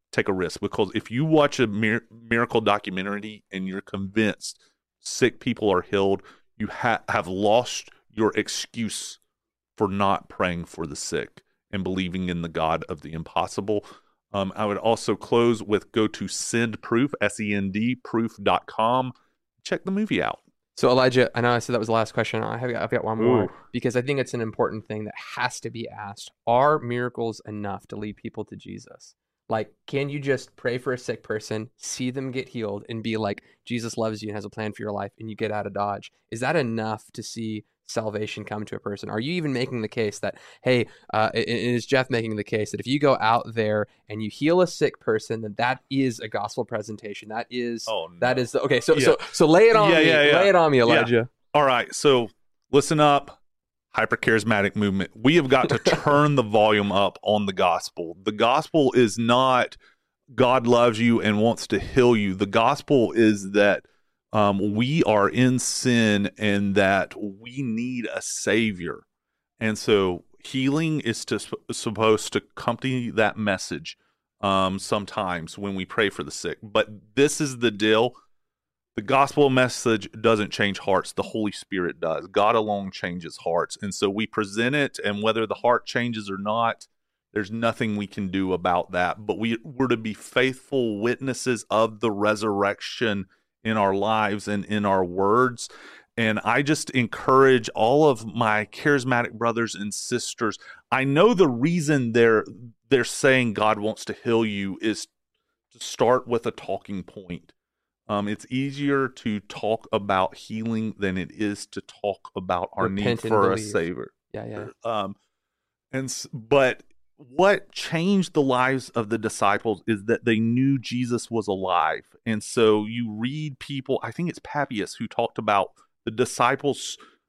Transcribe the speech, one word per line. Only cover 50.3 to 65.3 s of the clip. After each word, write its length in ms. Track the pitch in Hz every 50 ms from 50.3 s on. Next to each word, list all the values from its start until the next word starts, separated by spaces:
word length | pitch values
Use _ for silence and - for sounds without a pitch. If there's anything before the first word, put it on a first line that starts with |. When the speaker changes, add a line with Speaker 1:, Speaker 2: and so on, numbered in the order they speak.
| 143 175
Speaker 2:
Lay 80 | 196
it 80 | 202 185
on 160 | 170 165 151
me, 60 | 139
Speaker 1:
Yeah. 60 | 123 117
Speaker 2:
Elijah. 440 | 120 117 - 107 117 120 113 120 - _ _ _ _ -
Speaker 1:
All 120 | 147 143
right, 280 | 135 123 117 101 - -
so 360 | - - 143 131 123 113 101 - _ _ _ _ _ _ _
listen 300 | 131 143 - - 160 151
up, 400 | 151 147 143 143 - - - _ _ _ _ _ _ _ _ _ _ _ -
hypercharismatic 800 | 110 110 - 117 - - 123 113 110 101 113 110 101 98 95 -
movement. 340 | 110 104 101 95 98 87 - -
We 220 | 110 113 139 165
have 140 | 170 139 127
got 180 | 135 131 120
to 100 | - - -
Speaker 2:
<laughs> 0 |
Speaker 1:
turn 560 | - - - - - 151 143 147 147 147 143
the 80 | 131 113
volume 500 | 104 107 110 107 107 107 104 101 101 92
up 260 | 98 98 87 - - -
on 220 | 98 107 104 101
the 60 | 98
gospel. 640 | 95 92 92 90 78 78 - - - 87 85 82 85 95 95
The 80 | 107
gospel 600 | 107 104 117 117 131 156 - - - 160 135 127 -
is 240 | 127 120 104 -
not 580 | 117 113 117 123 127 131 131 127 123 98 - - - _ _ _ _ _ _ _ _ _ _ 120
God 320 | 117 127 123 131 131 117
loves 320 | 120 120 117 120 120 107
you 240 | 110 120 120 117 107
and 200 | 92 107 104 104
wants 260 | 110 117 110 - -
to 120 | - 107 98
heal 360 | - - - 135 120 123 120
you. 200 | 107 101 98 92
The 100 | 95 104
gospel 640 | 101 104 113 113 131 147 - - - 147 127 110 82
is 400 | 76 113 110 110 107 101 95 98
that, 320 | 101 101 101 101 87 - - _ _ _ _ _ _ _ _ _ -
um, 420 | 110 104 101 98 98 101 104 104
we 280 | 110 123 135 156 170 -
are 240 | 104 107 101 101
in 320 | -